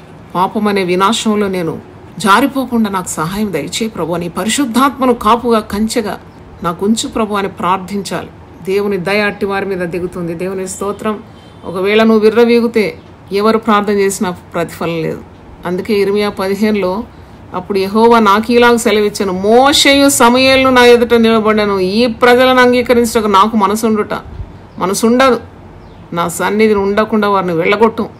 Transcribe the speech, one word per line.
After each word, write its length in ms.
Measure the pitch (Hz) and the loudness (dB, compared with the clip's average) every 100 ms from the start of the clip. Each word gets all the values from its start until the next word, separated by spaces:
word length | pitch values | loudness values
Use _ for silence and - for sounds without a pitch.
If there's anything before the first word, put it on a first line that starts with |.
| - - - | -20 -20 -10
పాపం 340 | 175 190 226 208 | -4 -2 -2 -2
అనే 160 | 202 | -2
వినాశంలో 640 | 180 180 196 226 226 208 202 | -2 0 0 0 -2 -2 -2
నేను 300 | 185 165 120 - - - - | -4 -6 -8 -14 -20 -20 -6
జారిపోకుండా 720 | 196 208 277 269 247 233 214 | 2 2 2 -2 -4 -2 -2
నాకు 180 | 214 - | -2 -6
సహాయం 440 | - 160 196 214 | -6 -6 -4 -4
దయచేయి 360 | 160 139 - 226 | -4 -6 -6 -6
ప్రభు, 260 | 220 156 | -4 -4
నీ 140 | 170 175 | -4 -6
పరిశుద్ధాత్మను 880 | 170 208 226 269 220 277 - 262 | -6 -2 -2 0 0 0 0 -2
కాపుగా 460 | 240 208 233 247 226 | 0 2 2 2 -2
కంచెగా 600 | 208 202 220 254 202 - - - - - | -2 -4 -2 -2 -4 -8 -14 -20 -20 -8
నాకు 240 | 175 175 196 | -8 -4 -2
ఉంచు 220 | 226 285 | -2 -2
ప్రభు" 260 | 247 214 | -4 -4
అని 140 | 208 196 | -2 -4
ప్రార్థించాలి. 800 | 180 175 190 180 202 190 175 - - - - | -4 -2 -2 -4 -10 -8 -8 -10 -18 -20 -14
దేవుని 320 | 175 196 208 196 | -4 -2 -2 -4
దయ 240 | 175 202 | -2 -2
అట్టి 260 | 208 196 202 | -2 -4 -4
వారి 200 | 196 196 | -4 -4
మీద 120 | 185 | -6
దిగుతుంది. 560 | 180 180 180 185 170 | -6 -6 -8 -8 -8
దేవుని 340 | 170 185 196 185 | -6 -8 -8 -10
స్తోత్రం. 540 | - 196 202 220 202 - - - - | -8 -8 -6 -6 -6 -10 -20 -20 -18
ఒకవేళ 380 | - 180 190 220 | -10 -4 0 2
నువ్వు 160 | 220 220 | 4 4
విర్రవీగితే 800 | 214 214 233 240 226 226 196 - - - - | 4 4 4 2 2 -2 -4 -6 -18 -20 -8
ఎవరు 260 | 196 214 220 | -2 0 0
ప్రార్థన 340 | 226 208 202 | 0 0 0
చేసినా 380 | 202 196 196 190 | 0 0 -2 -6
ప్రతిఫలం 720 | 175 - 175 165 - 170 165 | -6 -10 -8 -8 -6 -6 -6
లేదు. 160 | 160 - - - - - 175 | -6 -8 -14 -20 -20 -14 -8
అందుకే 280 | 180 - | -6 -2
ఇర్మియా 340 | 202 196 208 208 | 0 0 0 -2
పదిహేనులో 760 | 202 190 196 214 208 180 190 240 - - - - | -4 -4 -2 0 0 -2 -4 -8 -16 -20 -20 -12
అప్పుడు 240 | 180 - 202 | -12 -6 -4
యెహోవా 400 | 190 214 233 233 | -2 2 4 6
నాకు 340 | 208 202 220 | 4 2 2
ఇలాగ 240 | 240 240 240 | 4 4 4
సెలవిచ్చాను, 560 | 226 214 208 208 196 | 2 0 0 -2 -4
"మోషేయు 760 | 185 196 233 269 302 285 277 277 | -2 2 4 4 4 4 4 4
సమూయేలును 640 | 277 233 247 262 262 262 | 4 4 4 4 4 4
నా 140 | 254 | 4
ఎదుట 300 | 240 240 233 | 6 6 4
నిలబడ్డాను, 680 | 240 226 226 214 214 208 196 | 2 4 2 2 0 0 0
ఈ 260 | 185 208 240 | -2 0 0
ప్రజలను 540 | 226 247 247 262 254 | 2 4 4 4 4
అంగీకరించడానికి 720 | 247 247 240 240 233 233 214 | 4 2 2 2 2 0 2
నాకు 240 | 190 214 220 | 4 4 2
మనసుండుట, 580 | 196 214 226 214 202 160 - - - - - - | 0 0 0 -2 -2 -6 -10 -14 -16 -16 -20 -8
మనసుండదు, 600 | 180 196 226 247 269 233 - - - - - - - | -4 0 0 4 2 2 -4 -20 -20 -20 -20 -20 -10
నా 160 | 170 175 | -6 -6
సన్నిధిని 520 | - 185 208 220 202 | -4 -2 0 0 0
ఉండకుండా 480 | 196 202 214 220 208 | 0 -2 -2 0 0
వారిని 240 | 196 180 | 0 0
వెళ్ళగొట్టు." 560 | 165 185 208 220 220 214 - | -2 0 2 0 0 -8 -10